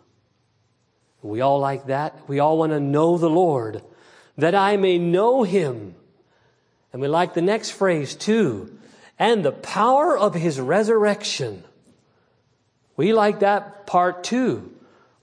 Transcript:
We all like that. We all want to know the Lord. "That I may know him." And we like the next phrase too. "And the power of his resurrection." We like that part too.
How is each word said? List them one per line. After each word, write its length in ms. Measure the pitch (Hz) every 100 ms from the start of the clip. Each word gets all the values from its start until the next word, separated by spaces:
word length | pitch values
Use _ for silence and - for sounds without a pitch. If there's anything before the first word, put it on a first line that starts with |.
| _ _ _ _ _ _ _ _ _ _ _ _
We 160 | 107 110
all 200 | 135 143
like 260 | 139 135 127
that. 420 | 135 151 - -
We 120 | 139
all 180 | 147 160
want 140 | 160
to 80 | 151
know 360 | 143 143 165 175
the 100 | 165
Lord. 540 | 165 180 139 110 107 - _ - - _ -
"That 160 | 156 196
I 200 | 196 208
may 220 | 190 175
know 460 | 175 175 226 262
him." 500 | 202 190 151 117 98 - _ _ _ _ _ _ _ _ _
And 80 | 123
we 80 | 139
like 280 | 160 175 175
the 80 |
next 280 | 175 220 220
phrase 440 | - 190 165 135 -
too. 600 | - 226 180 104 - - - - - -
"And 260 | 196 233 165
the 60 |
power 680 | - - - 226 269 330 254
of 160 | 208
his 260 | 170 165 135
resurrection." 1040 | 127 185 214 226 208 202 - - 123 95 - _ _ _ _ _ _ _ _ _ _ _ _ -
We 160 | 170
like 280 | 220 208 214
that 440 | 202 202 - - -
part 380 | 180 180 180
too. 500 | - 247 247 117 - - - _ _ _